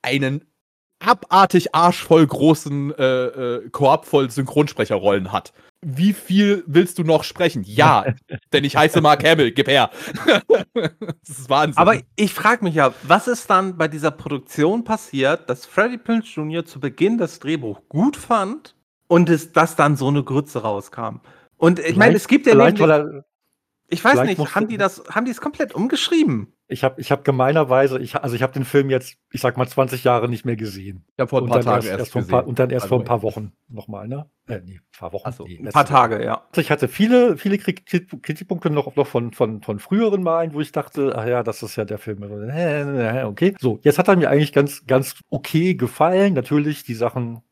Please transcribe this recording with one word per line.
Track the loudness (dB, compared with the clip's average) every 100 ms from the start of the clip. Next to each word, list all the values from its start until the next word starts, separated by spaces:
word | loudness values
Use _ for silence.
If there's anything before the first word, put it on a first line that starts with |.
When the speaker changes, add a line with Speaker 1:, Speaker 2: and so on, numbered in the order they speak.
Speaker 1:
einen | -2 -2 -2 -4 _ _ _ _ _ _
abartig | 0 0 2 4 4 4 2 2
arschvoll | 2 2 4 4 4
großen, | 2 2 2 -2 -6 -6 -2
äh, | 0 0 -4
äh, | -6 -6 -6 -8
Korb | 0 2 2 2
voll | 0 0
Synchronsprecherrollen | -4 -2 0 0 0 -2 2 2 2 0
hat. | -6 -8 _ _ _
Wie | -12 0 0
viel | 0 0 2 4 2 2
willst | 2 2 -2
du |
noch | 2 2 0
sprechen? | -2 -2 -2 -6
Ja, | 4 6 6 2 -6 _
Speaker 2:
<laughs> | -18 _
Speaker 1:
denn | 0
ich | 0 2
heiße | 2 4
Mark | 4 4 4
Hamill, | 4 2
gib | 0 2
her. | 2 2 -2
<laughs> | -14 -4 2 2 2 0 0
Das | -4 -6 _ -14 -14 -16 -18
ist | -2
Wahnsinn. | 0 0 2
Speaker 3:
Aber | 2 2 -4 -2
ich | -2
frag | 2 0 2
mich | 0 2
ja, | 0 0
was | 0 2 2
ist | -6 0
dann | 0 0 -2
bei | -4
dieser | -2 -4
Produktion | -4 -8 -8 -8 0 0 0 -4
passiert, | -6 -6 -2 0 0 -4
dass | -8 -4
Freddie | 0 0 -2
Prinze | -2 -2 -2
Junior | -10 -6 -6
zu | -8 -8
Beginn | -8 -2 0 0
das | -4 -6
Drehbuch | -6 -6 -6 -12 _
gut | 0 0 -2
fand | -2 -2 -2 -8 -14 _ _ _ _
und | 4 4
es, | 2 0
dass | 2 2 4
dann | 2 2
so | 0
eine | 0
Grütze | 0 -4 -4 -6
rauskam? | -4 -6 -8 -10 -10 -10 _ _ _ _
Und | 2 2
ich | -2 4
meine, | 4
Speaker 2:
Vielleicht, | 4
Speaker 3:
es | 2
gibt | 2 6
ja |
Speaker 2:
vielleicht, | 6 6 6
Speaker 3:
neben | 4
Speaker 2:
weil | 4
er, | 0 -10 -20 _ _ _ _ _ _
Speaker 3:
ich | -2
weiß | 2
Speaker 2:
vielleicht | 4 2
Speaker 3:
nicht, | 0
Speaker 2:
musste | -2 -2
Speaker 3:
haben | -2
die | -2
das, | -2 -2 -6
haben | -4 -4
die |
es | -6
komplett | -8 -6 -6
umgeschrieben? | -4 -2 -2 0 2 2 0 -6 _ _
Speaker 2:
Ich | -2
hab, | -2 -2
ich | -2
hab | -2
gemeinerweise, | 0 2 2 2 2 4 4 0
ich, | -6 -6
also | -4 -2
ich |
hab | -4
den | -4 0
Film | 0 2
jetzt, | -2 -4 -20 _
ich | -4
sag | -4 -2
mal, | -4
zwanzig | 0 -2 0
Jahre | 0 0 0
nicht | -4
mehr | -6 -6
gesehen. | -8 -12 -16 -18 _ -8
Speaker 1:
Ich |
hab | -2
vor | -2
ein |
Speaker 2:
Und | 0
Speaker 1:
paar | 0
Speaker 2:
dann | 2
Speaker 1:
Tagen | 0
Speaker 2:
erst, | -2
Speaker 1:
erst | -6
Speaker 2:
erst | -4
vor | -6
ein | 0
paar, | 0
Speaker 1:
gesehen, | 0
Speaker 2:
und | -2
dann | 0
erst | 0 0
Speaker 1:
by |
the |
Speaker 2:
vor | -2
ein |
Speaker 1:
way. | 0
Speaker 2:
paar | -2
Wochen | -4 -8 -12 _ _
nochmal, | -18 -14 -14 -12
ne? | -12 -14 _ -14
Äh, | -12 -12
nee, | -20 _ _
paar | -12
Wochen? | -10 -12
Speaker 1:
Ach |
so. | -14 -18
Speaker 2:
Nee, | -16
Speaker 3:
Ein | -6
Speaker 2:
letzte |
Speaker 3:
paar | -6 -2
Speaker 2:
Woche. | 0 0
Speaker 3:
Tage, | -2 -6
ja. | -8 _ -8
Speaker 2:
Ich | -4
hatte | -4 -4
viele, | -2 2 2 2 0
viele | -2 -4
Kritik-, | -4 -8 _ -6 -6 -18
Kritikpunkte | -12 -12 -8 -6 -2
noch, | -2 -2 -4
noch | -2
von, | -2 -6
von, | -4 -4 -4
von | -10 -10
früheren | -4 0 0 0
Malen, | -2 -2 -2
wo | -6
ich | -6
dachte, | -6 -8 -4 -4 -2
„Ah | -2
ja, | -2
das | -2 -8
ist | -10 -8
ja | -8
der | -8
Film.“ | -10 -12
Okay. | -12 -12 -10 -4 -2 -2 -4 -2 -2 -2 -6 0 -2 0
So, | -4 0
jetzt | 2 2
hat | 4
er | 4
mir | 4
eigentlich | 2 2
ganz, | 2 0 -4 0
ganz | 0 0 -10 _
okay | -10 -2 0 0 0
gefallen. | -4 0 2 4 2
Natürlich | 0 0 0 0 -6
die | -10 -4
Sachen | -4 -4 -8 -10 _